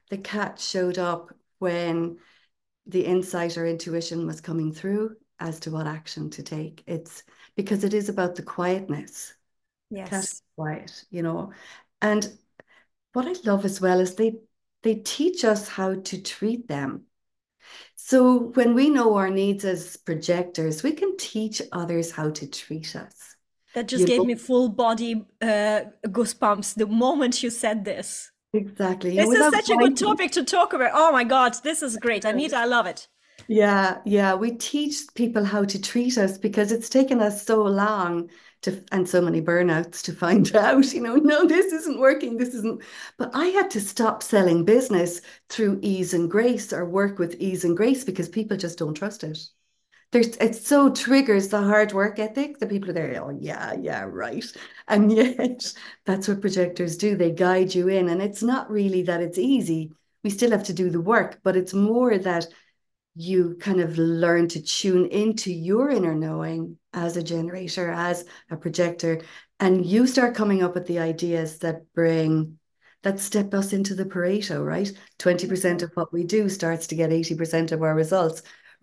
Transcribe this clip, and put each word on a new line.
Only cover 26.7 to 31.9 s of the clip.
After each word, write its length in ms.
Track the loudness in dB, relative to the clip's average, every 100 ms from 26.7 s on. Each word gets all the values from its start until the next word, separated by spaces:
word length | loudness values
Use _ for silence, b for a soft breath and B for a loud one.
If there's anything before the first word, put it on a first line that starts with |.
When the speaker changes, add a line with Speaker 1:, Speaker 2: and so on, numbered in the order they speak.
Speaker 2:
the 120 | -4 0
moment 560 | 2 2 2 0 0
you 80 | -4
said 340 | -2 -2 -2
this. 460 | -4 -8 -10 -12 -16 _ _
Speaker 1:
Exactly. 580 | -4 -4 -2 -2 -2 0
You 40 | 2
Speaker 2:
This 80 | 4
Speaker 1:
know, 20 |
Speaker 2:
is 140 | 6 6
Speaker 1:
without 20 |
Speaker 2:
such 200 | 4 2
a 60 | 4
good 200 | 4 4
Speaker 1:
thinking. 20 |
Speaker 2:
topic 340 | 0 0 -2
to 120 | -2
talk 280 | 0 2 2
about. 180 | 0 0
Oh 180 | 4 6
my 120 | 4
God, 320 | 4 4 2 0
this 180 | -4 -4
is 140 | -4